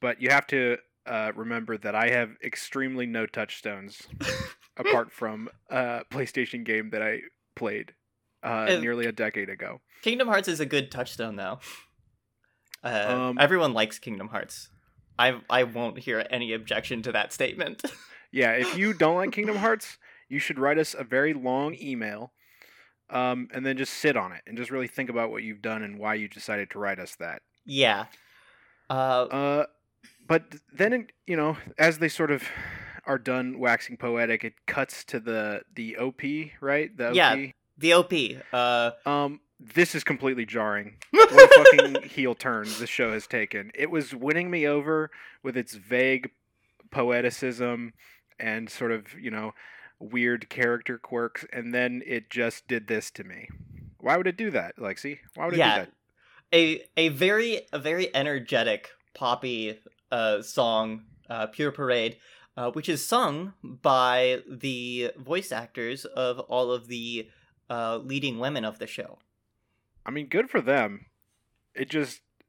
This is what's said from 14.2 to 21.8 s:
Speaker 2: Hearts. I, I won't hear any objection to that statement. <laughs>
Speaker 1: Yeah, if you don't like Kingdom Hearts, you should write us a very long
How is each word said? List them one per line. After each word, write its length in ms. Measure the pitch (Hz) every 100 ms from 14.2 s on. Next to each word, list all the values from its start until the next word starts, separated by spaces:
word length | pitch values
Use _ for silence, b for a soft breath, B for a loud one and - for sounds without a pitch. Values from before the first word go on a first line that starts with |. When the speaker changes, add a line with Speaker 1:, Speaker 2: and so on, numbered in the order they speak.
| 104
Speaker 2:
Hearts. 420 | 110 - - - _ _ _ _ -
I, 220 | 123 123 -
I 140 | 127
won't 340 | 120 117 117 131
hear 280 | 131 113 -
any 220 | 123 117
objection 500 | 113 110 110 - 117
to 100 | 120
that 200 | 110 -
statement. 500 | - 131 - 160 - -
<laughs> 40 | B B B B 131
Speaker 1:
Yeah, 140 | 120
if 220 | 120 123 175
you 180 | 208
don't 200 | 175 160
like 160 | 175 196
Kingdom 240 | 208 214
Hearts, 420 | 208 226 220 - - B B -
you 120 | 135
should 180 | - 139
write 180 | 139 156
us 160 | 151 -
a 60 |
very 280 | 120 127 151
long 440 | 147 127 131 151 170